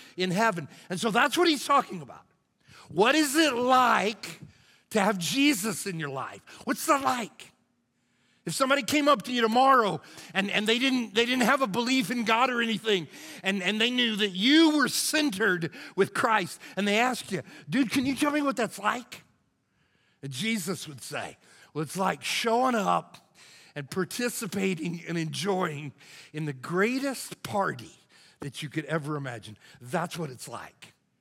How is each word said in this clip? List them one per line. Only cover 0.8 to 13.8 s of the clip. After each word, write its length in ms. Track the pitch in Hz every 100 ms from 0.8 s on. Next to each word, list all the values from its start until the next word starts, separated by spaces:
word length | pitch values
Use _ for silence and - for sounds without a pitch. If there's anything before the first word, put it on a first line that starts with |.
| -
And 100 | 175
so 120 | 233
that's 260 | 233 277 302
what 100 | 349
he's 180 | 277 -
talking 360 | 285 - 185
about. 240 | 139 - - _ _ _ _ - -
What 260 | 156 226
is 220 | 302 294 294
it 180 | 311
like 880 | 240 247 254 240 208 196 226 - 160 - - _ _ -
to 80 | 214
have 200 | 190 196
Jesus 640 | 156 262 294 220 214 156 196
in 140 | 165
your 100 | 143
life? 320 | 131 117 - - -
What's 240 | - - -
that 160 | 285
like? 480 | 262 254 202 - - _ _ _ _ _ _ _ _ _ -
If 80 | 160
somebody 260 | 262 277
came 260 | 214 294 285
up 140 | 254
to 80 | -
you 80 | 247
tomorrow 640 | 226 233 269 254 208 156 - - -
and, 160 | 196 196
and 160 | 202 214
they 140 | 240
didn't, 340 | 269 254 220
they 140 | 202 240
didn't 160 | 254
have 180 | 226 277
a 60 | 247
belief 420 | 208 240 262 180
in 140 | 240
God 260 | 220 226 254
or 100 | 240
anything, 480 | 226 214 220 196 147 - - -
and, 180 | 190 196
and 180 | 180
they 120 | 214